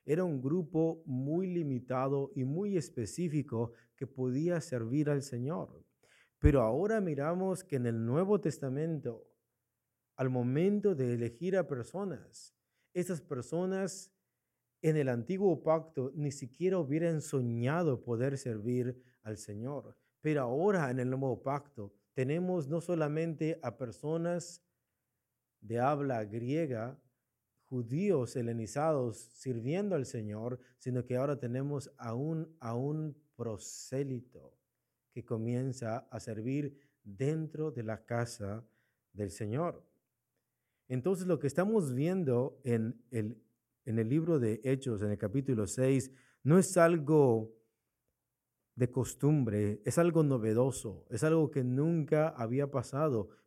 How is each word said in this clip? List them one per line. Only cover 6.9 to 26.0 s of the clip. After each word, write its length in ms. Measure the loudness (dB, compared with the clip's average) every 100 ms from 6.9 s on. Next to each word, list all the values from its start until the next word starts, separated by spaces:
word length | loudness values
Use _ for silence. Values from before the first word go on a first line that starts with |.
| 0
miramos 600 | 0 -2 -2 0 -2 -4
que 140 | -2 -2
en 100 | 0
el 180 | 0 0
Nuevo 340 | 2 2 2
Testamento, 840 | 2 -2 -4 -2 -2 -4 -6 -10 -14 _ _ _ _ _ _ _ _ -4
al 140 | 0
momento 640 | 0 0 2 2 2 2
de 200 | 2 0
elegir 440 | 0 -2 -4 -2 0
a 80 | 0
personas, 880 | -4 -6 -6 -6 -8 -14 -20 -20 _ _ _ _
esas 280 | -6 -4 -4
personas 920 | -6 -8 -4 -2 -2 -2 -4 -6 -16 _ _ _ _ _ _ _
en 140 | 2 4
el 120 | 2
antiguo 540 | 0 0 2 4 4
pacto 480 | 4 2 0 -4 -4
ni 180 | -2 -4
siquiera 460 | -4 -10 -2 0 2
hubieran 440 | 2 2 2 0
soñado 800 | 0 0 0 0 0 2 2 0
poder 340 | 0 0 0 -2
servir 640 | -4 -4 -2 0 -2 -4 -12 _
al 140 | -12 -10
Señor. 600 | -10 -10 -8 -8 -12 -20 _ _
Pero 200 | 0 0
ahora 500 | 0 2 2 2 2
en 80 | 0
el 100 | 0
nuevo 320 | 0 -2 -2
pacto 540 | -2 -4 -6 -14 -14 _ _
tenemos 540 | -4 -2 0 -2 -2 -2
no 120 | -4
solamente 800 | -2 0 0 0 -2 -2 -2 -2
a 120 | -6 -6
personas 840 | -8 -8 -4 -2 -2 -4 -6 -14 _ _ _ _ _ _ _ _ _ _
de 180 | -6 0
habla 440 | 2 2